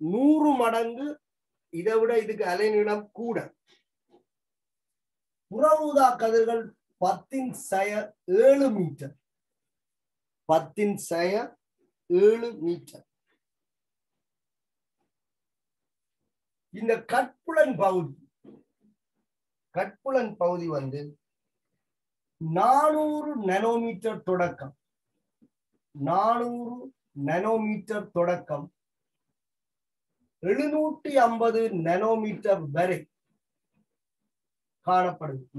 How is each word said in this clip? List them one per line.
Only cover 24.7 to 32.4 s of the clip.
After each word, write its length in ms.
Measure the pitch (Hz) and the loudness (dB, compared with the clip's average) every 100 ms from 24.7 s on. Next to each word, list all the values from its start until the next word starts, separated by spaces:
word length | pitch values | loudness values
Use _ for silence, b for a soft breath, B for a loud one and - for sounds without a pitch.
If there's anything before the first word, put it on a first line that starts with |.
| - _ _ _ _ _ _ _ _ _ _ _ | -18 _ _ _ _ _ _ _ _ _ _ _
நானூறு 840 | 147 139 185 214 240 240 240 233 247 269 - _ 143 139 | -8 -2 2 2 0 -2 -6 -10 -12 -16 -20 _ -8 -4
nanometer 800 | 170 220 226 214 202 - 208 202 | -2 0 0 -2 -4 -6 -8 -6
தொடக்கம் 560 | 175 175 175 - 147 170 _ _ _ _ _ _ _ _ _ _ _ _ _ _ _ _ _ | -2 0 -2 -6 -10 -10 _ _ _ _ _ _ _ _ _ _ _ _ _ _ _ _ _
எழுநூற்றி 680 | 175 247 294 302 302 302 294 269 233 | -2 0 0 0 -2 -4 0 4 4
ஐம்பது 340 | 226 233 226 226 180 165 | 2 0 0 -2 -2 -2
nanometer 760 | 180 220 220 214 170 | 0 0 0 -2 -4